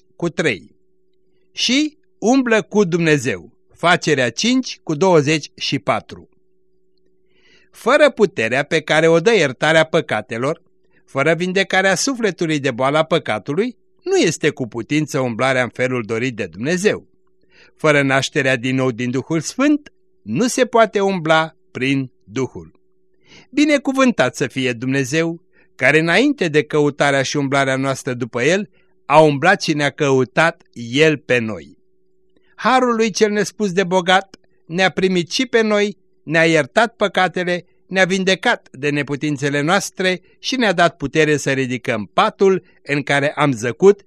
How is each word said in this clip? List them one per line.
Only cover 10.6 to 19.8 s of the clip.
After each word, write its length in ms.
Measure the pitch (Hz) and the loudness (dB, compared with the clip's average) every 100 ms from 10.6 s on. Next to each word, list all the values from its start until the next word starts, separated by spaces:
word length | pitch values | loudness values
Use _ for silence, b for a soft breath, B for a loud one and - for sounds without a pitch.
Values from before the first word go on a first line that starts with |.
| _ _ _ _ _ | _ _ _ _ _
fără 280 | 135 139 | -2 0
vindecarea 600 | 165 180 185 190 190 190 | 0 0 -2 0 0 2
sufletului 640 | 180 - 247 214 170 165 156 | 0 -2 -2 -4 -4 -4 -2
de 120 | 135 | -4
boala 340 | 117 131 151 | -2 0 0
păcatului, 720 | 156 165 - 107 - 151 247 - _ _ | 0 -2 -2 -6 -4 -4 -4 -8 _ _
nu 140 | 349 381 | -2 0
este 340 | 214 - 151 | 0 0 -2
cu 160 | - 120 | -2 -6
putință 540 | 117 104 147 147 139 | -8 -4 -2 -2 -2
umblarea 420 | 127 110 131 127 | -4 -2 0 0
în 60 | 120 | -2
felul 340 | - 127 127 | -2 -4 -4
dorit 340 | 104 113 131 110 | -4 -4 -4 -6
de 100 | 98 | -10
Dumnezeu. 600 | 82 127 180 196 139 - _ _ _ b b b _ | -6 -4 -2 -2 -2 -8 _ _ _ b b b _
Fără 260 | 156 147 | 2 2
nașterea 540 | 135 135 127 151 131 131 | 2 0 0 -2 0 -2
din 180 | 127 | -2
nou 160 | 131 131 | -2 -2
din 200 | 113 123 | -2 -4
Duhul 300 | 127 - 160 | -4 -4 -4
Sfânt, 520 | - - 285 294 | -4 -2 0 0